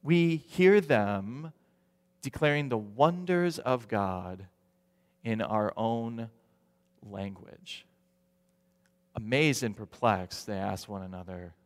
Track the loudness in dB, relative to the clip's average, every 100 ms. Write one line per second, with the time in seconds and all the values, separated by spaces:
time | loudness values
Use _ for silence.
0 | 4 4 4 2 -4 4 8 8 6 2
1 | 4 -2 -4 -10 -14 -18 _ _ _ _
2 | _ _ -12 0 0 2 0 -2 -4 2
3 | 2 2 -2 0 0 -2 -2 -2 0 -2
4 | 0 -4 -8 -12 -16 _ _ _ _ _
5 | _ _ -6 -4 0 0 0 -2 -2 -2
6 | -6 -8 -12 _ _ _ _ _ _ _
7 | -14 -10 -10 -10 -18 -20 -18 -18 _ _
8 | _ _ _ _ _ _ _ _ _ _
9 | _ -12 -2 2 2 2 -2 -6 -14 0
10 | 2 2 -2 -12 -8 -4 -4 -6 -8 -12
11 | -10 -12 -12 -12 -14 -18